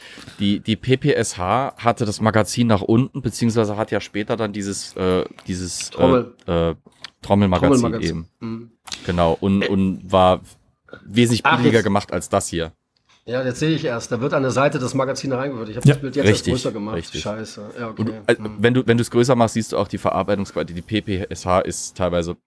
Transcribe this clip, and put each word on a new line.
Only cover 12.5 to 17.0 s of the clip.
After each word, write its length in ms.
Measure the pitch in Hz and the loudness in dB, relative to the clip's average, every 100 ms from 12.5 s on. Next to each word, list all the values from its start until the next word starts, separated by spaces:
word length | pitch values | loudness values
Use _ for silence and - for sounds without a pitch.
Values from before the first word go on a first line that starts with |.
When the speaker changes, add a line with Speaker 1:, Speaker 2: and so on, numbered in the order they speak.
| 82 82 - _ _ _ _ - | -4 -6 -10 _ _ _ _ -6
Speaker 2:
Ja, 160 | 123 | -4
jetzt 160 | 131 120 | -4 -2
sehe 100 | 156 | -2
ich 120 | 160 156 | 0 -2
erst. 260 | 117 - | -4 -4
Da 80 | 117 | -4
wird 140 | 139 | 0
an 80 | 139 | 0
der 100 | 135 | 0
Seite 280 | 113 143 147 | 2 2 0
das 140 | 127 131 | -2 -2
Magazin 360 | 131 131 139 | -2 -4 -4
reingeführt. 380 | 127 139 123 107 | -4 -4 -6 -8
Ich 80 | 107 | 2
hab 80 | 139 | 4
Speaker 3:
Ja. 80 | |
Speaker 2:
das 80 | 139 | 4
Bild 140 | 139 135 | 0 0
jetzt 100 | 135 | 2
Speaker 1:
Richtig, 260 | 107 - | 2 0
Speaker 2:
erst 100 | 107 | -2
größer 100 | 135 | -2
gemacht. 220 | 107 101 | -6 -6
Speaker 1:
richtig. 260 | 107 | -8